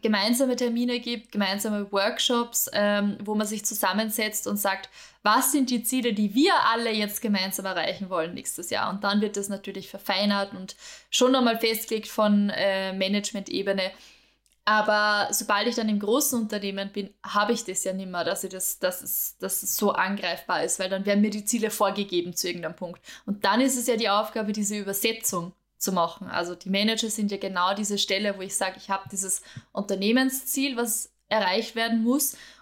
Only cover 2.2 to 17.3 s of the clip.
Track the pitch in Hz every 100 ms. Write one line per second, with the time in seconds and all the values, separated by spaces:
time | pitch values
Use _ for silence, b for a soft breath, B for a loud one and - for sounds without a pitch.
2.2 | - 240 240 - - 208 208 208 202 202
3.2 | 208 214 208 214 - 208 190 196 220 220
4.2 | 214 214 202 202 196 196 - B B B
5.2 | 208 233 262 285 247 247 - 262 240 208
6.2 | 208 214 339 320 - 233 233 220 208 208
7.2 | 220 196 190 190 190 180 175 190 190 180
8.2 | 165 180 - - 180 214 98 196 202 208
9.2 | 208 208 202 196 202 190 190 196 - 190
10.2 | 208 202 202 185 185 - B B B -
11.2 | 254 262 240 226 226 220 - 220 - -
12.2 | 208 208 202 - 196 190 190 190 190 202
13.2 | 202 196 196 - 196 190 185 B B B
14.2 | B B _ _ - 214 214 208 208 208
15.2 | - - - 208 226 233 220 208 208 254
16.2 | 277 240 214 208 202 196 196 208 196 _
17.2 | -